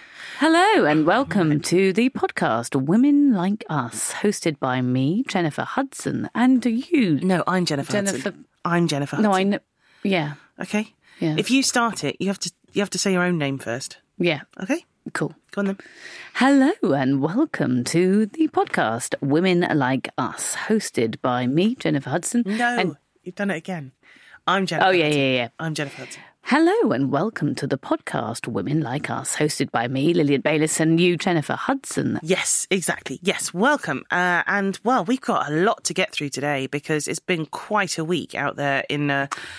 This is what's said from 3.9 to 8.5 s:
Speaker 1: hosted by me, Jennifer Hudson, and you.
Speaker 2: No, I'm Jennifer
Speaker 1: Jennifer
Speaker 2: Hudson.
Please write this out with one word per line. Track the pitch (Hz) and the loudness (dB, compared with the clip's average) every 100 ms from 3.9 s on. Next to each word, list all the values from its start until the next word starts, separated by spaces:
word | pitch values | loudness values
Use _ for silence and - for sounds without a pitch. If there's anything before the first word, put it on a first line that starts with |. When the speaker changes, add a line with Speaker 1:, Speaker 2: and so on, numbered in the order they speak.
| - - | -4 -6
Speaker 1:
hosted | - 208 202 170 147 | -2 -2 0 -2 -2
by | 131 127 | -2 0
me, | 123 127 135 196 269 | 0 2 2 0 0
Jennifer | 190 165 - | 0 0 -2
Hudson, | - - 277 - - 123 - | -4 -4 -4 -6 -6 -4 -4
and | - 247 254 247 | 2 4 4 2
you. | 226 - 311 202 143 | -2 0 2 2 2
Speaker 2:
No, | 185 180 - | 2 0 2
I'm | 180 170 | 0 0
Jennifer | 143 - | -2 -2
Speaker 1:
Jennifer | 208 196 127 208 | -2 0 -2 -4
Speaker 2:
Hudson. | - - | -8 -14